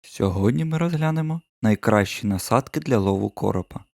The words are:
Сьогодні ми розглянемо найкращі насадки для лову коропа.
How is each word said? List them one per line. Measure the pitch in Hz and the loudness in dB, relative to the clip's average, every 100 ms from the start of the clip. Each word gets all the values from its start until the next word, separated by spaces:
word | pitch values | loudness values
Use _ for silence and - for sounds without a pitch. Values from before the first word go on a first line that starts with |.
| - - | -20 -4
Сьогодні | 98 92 98 143 | -2 2 0 0
ми | 160 160 | -2 -2
розглянемо | 170 160 156 156 156 165 _ _ | -2 0 -2 -2 -2 -6 _ _
найкращі | 110 104 - 107 95 - 104 | 0 2 4 4 2 -2 -2
насадки | 98 - 120 - 156 | -2 2 0 2 -6
для | 135 117 | 0 2
лову | 98 98 104 | 2 0 -2
коропа. | - 101 98 - - - | -2 -2 -2 -6 -14 -18